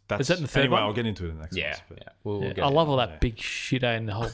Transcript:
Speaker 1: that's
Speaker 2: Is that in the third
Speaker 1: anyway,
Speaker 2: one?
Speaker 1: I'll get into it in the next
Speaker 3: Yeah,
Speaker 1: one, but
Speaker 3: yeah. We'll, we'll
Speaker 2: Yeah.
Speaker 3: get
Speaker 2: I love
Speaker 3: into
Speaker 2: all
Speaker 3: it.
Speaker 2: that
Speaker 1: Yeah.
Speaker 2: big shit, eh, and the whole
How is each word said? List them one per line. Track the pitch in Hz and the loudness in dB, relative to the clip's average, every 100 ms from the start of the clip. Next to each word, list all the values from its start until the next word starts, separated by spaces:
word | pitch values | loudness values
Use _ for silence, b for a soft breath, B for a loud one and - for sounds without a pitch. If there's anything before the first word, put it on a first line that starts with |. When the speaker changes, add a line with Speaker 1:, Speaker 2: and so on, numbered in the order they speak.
| - | -4
Speaker 1:
that's | 104 | 0
Speaker 2:
Is | 131 | 2
that | 180 | 2
in | |
the | 139 | 2
third | 143 | 2
Speaker 1:
anyway, | 139 | 4
Speaker 2:
one? | 113 | 4
Speaker 1:
I'll | 104 | 2
get | 107 | 0
into | 113 92 87 | -2 -2 -6
it | |
in | 78 | -8
the | |
next | 78 92 | -8 -6
Speaker 3:
Yeah, | 73 | -4
Speaker 1:
one, | 71 - | -6 -12
but | - | -20
Speaker 3:
yeah. | - - | -20 -10
We'll, | - 104 | -6 -4
we'll | 98 | -4
Speaker 2:
Yeah. | |
Speaker 3:
get | 95 | 0
Speaker 2:
I | 143 | 2
love | 143 156 | 4 4
Speaker 3:
into | |
Speaker 2:
all | 131 | 4
Speaker 3:
it. | 110 | 2
Speaker 2:
that | |
Speaker 1:
Yeah. | 78 | 0
Speaker 2:
big | 123 110 | -2 -2
shit, | - - - 127 | -8 -6 -2 0
eh, | 123 | 2
and | 113 113 | 0 -2
the | |
whole | 104 117 | -2 -4